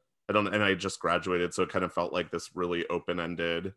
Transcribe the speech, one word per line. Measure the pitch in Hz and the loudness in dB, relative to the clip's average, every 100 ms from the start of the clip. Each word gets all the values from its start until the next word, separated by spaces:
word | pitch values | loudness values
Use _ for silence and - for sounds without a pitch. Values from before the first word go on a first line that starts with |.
| _ _ - | _ _ 0
I | |
don't, | 104 101 | 2 4
and | 107 | 4
I | 101 95 | 4 2
just | 95 - | 0 -2
graduated, | 82 87 90 87 87 92 | 0 2 2 0 0 0
so | |
it | 90 | 0
kind | 95 | 0
of | 90 | -2
felt | - 87 | -2 -2
like | 90 82 | -2 -2
this | 85 - 87 | -6 -6 -4
really | 87 87 - | -2 -2 0
open-ended, | 85 - 87 85 85 85 85 92 | -2 -2 -2 -2 -2 0 0 -4